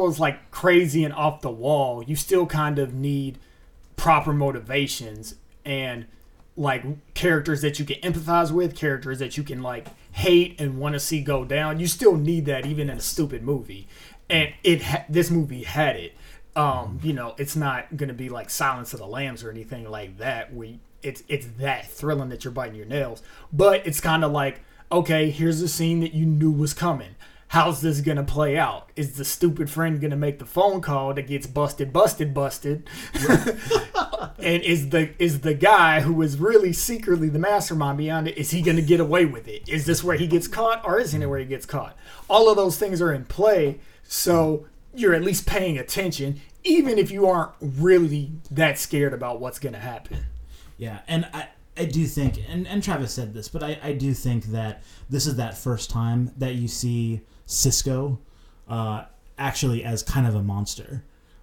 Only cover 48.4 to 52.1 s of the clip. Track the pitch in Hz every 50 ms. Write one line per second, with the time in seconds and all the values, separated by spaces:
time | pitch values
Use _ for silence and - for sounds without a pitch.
48.4 | - - 135 147 160 151 139 - - - - 143 143 139 131 120 123 123 123 113
49.4 | 123 127 123 - - 135 113 104 107 123 117 107 - - - - - - - -
50.4 | - - - - - - - - 113 110 107 98 - - 165 160 170 - - 156
51.4 | - - - - - - - - 175 151 127 160 160 123